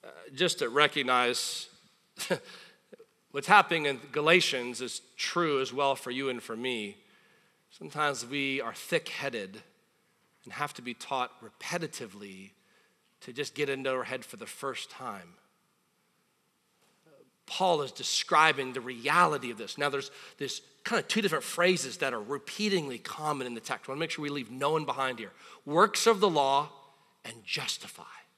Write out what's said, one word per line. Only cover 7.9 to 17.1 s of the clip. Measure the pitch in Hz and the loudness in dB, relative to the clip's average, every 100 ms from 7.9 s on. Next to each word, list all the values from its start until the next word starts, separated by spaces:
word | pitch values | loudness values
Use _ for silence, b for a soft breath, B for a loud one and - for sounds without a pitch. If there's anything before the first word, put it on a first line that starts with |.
| 147 147 131 120 | -2 -2 -2 -6
we | 143 139 135 | -4 -2 -2
are | 117 | -6
thick-headed | - - 165 - - 139 117 98 101 - _ _ _ _ _ _ _ | -8 -2 -2 -2 -8 -6 -6 -10 -12 -20 _ _ _ _ _ _ _
and | - | -16
have | - 143 - | -6 -6 -6
to | |
be | 123 | -12
taught | 117 - 131 123 - | -12 -4 -2 -2 -6
repetitively | 113 _ - 175 160 - 117 101 101 95 98 _ b b b b b _ | -20 _ -6 -4 -4 -8 -12 -12 -14 -14 -18 _ b b b b b _
to | - | -14
just | 123 143 - | -8 -8 -4
get | 143 | -2
into | 135 135 | -2 -2
our | 131 | -2
head | 113 127 | -2 -6
for | 113 110 | -10 -16
the | 107 | -14
first | - 139 123 - | -8 -8 -6 -10
time. | - 127 101 87 87 _ _ _ _ _ _ _ _ _ _ _ _ _ _ _ _ _ | -10 -10 -10 -14 -20 _ _ _ _ _ _ _ _ _ _ _ _ _ _ _ _ _